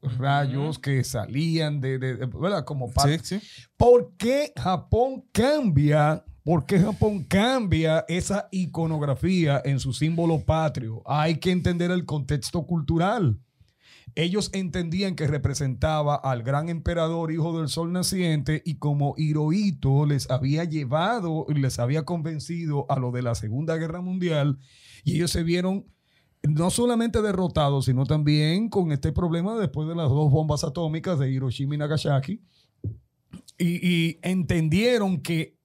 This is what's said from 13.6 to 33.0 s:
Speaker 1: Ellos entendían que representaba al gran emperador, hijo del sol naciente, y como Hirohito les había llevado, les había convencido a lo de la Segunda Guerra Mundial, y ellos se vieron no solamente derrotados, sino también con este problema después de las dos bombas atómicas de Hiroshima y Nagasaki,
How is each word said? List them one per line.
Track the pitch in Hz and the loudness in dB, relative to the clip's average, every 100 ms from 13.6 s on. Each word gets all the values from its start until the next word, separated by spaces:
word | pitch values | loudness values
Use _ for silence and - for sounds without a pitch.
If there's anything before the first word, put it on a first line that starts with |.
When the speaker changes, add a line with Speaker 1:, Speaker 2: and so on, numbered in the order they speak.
| _ _ _ - - | _ _ _ -20 -14
Speaker 1:
Ellos | - 170 202 196 | -4 -2 0 -2
entendían | 196 185 180 165 175 196 180 | -4 -4 -4 -4 -2 -2 -2
que | 160 | -2
representaba | 151 143 135 139 123 156 156 147 147 | 0 -2 -2 -4 -2 0 0 0 0
al | 135 123 | 0 -2
gran | 113 139 165 | -2 -2 -2
emperador, | 170 170 170 160 165 165 | -4 -2 0 0 0 -2
hijo | 165 160 165 | -2 -2 -2
del | 151 | -4
sol | 165 170 | -4 -2
naciente, | 180 180 190 180 151 139 151 | -2 -2 0 0 0 0 -2
y | - 143 | -2 -4
como | 147 143 143 - | -2 0 0 0
Hirohito | 156 151 151 180 202 139 135 139 147 | 0 2 2 2 0 0 2 4 4
les | 143 - | 0 0
había | 127 131 151 | -2 0 0
llevado, | 175 156 135 151 185 240 175 160 - | 0 -4 -2 0 0 0 -2 -4 -2
les | 151 131 - | 0 0 0
había | 123 151 | -2 -2
convencido | 156 175 156 160 139 170 165 143 - | -2 -4 -4 -6 -6 -6 -2 -4 -2
a | 139 | -2
lo | 123 | -2
de | 123 | -2
la | 123 | -4
Segunda | 110 107 117 160 160 | -4 -4 -4 -2 -2
Guerra | 160 170 | -4 -6
Mundial, | 180 185 180 156 143 135 - - - - | -6 -2 0 2 2 0 -6 -20 -20 -6
y | - 160 | -2 0
ellos | 175 | 0
se | - | 0
vieron | 165 175 185 196 - _ _ _ _ _ | 0 0 0 -2 -6 _ _ _ _ _
no | 147 147 170 | 0 2 2
solamente | - 240 233 233 220 | 2 2 2 2 0
derrotados, | 214 185 180 - 143 139 | 0 0 0 2 2 2
sino | 131 127 139 | 2 0 2
también | 156 147 151 151 175 226 | 2 4 4 4 2 0
con | 202 175 | 0 0
este | 143 160 | 0 0
problema | 151 175 170 185 226 | 0 0 0 -2 -2
después | 196 147 156 | -2 -2 -4
de | |
las | 170 156 | -2 2
dos | 139 151 | 4 4
bombas | 147 156 147 | 4 2 -2
atómicas | 135 135 160 156 190 165 | -2 -4 -4 -4 -2 0
de | 135 | 0
Hiroshima | 131 131 113 139 | 0 -4 -4 -4
y | 147 | -4
Nagasaki, | 147 156 160 139 135 208 _ _ _ _ - - | -2 -2 2 0 0 -8 _ _ _ _ -10 -10